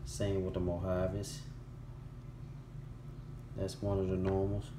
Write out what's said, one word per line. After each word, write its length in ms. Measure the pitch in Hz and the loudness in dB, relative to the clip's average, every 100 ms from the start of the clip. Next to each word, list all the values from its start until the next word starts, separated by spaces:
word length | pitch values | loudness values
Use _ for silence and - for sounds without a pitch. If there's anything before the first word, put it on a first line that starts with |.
Same 400 | - - 101 98 | -6 0 2 4
with 80 | 92 | 2
the 80 | 92 | 2
Mojaves. 760 | 90 87 92 92 - 98 - - - - - - - - - - - - - - - - - - - - - - - - | 2 2 2 4 4 2 -2 -6 -8 -10 -10 -10 -10 -10 -10 -10 -10 -10 -10 -10 -10 -10 -10 -10 -10 -10 -10 -10 -6 -2
That's 240 | 95 - | -2 0
one 180 | 101 98 | 2 4
of 100 | 95 | 4
the 80 | 92 | 4
normals. 500 | 95 95 98 101 - | 6 6 4 2 -2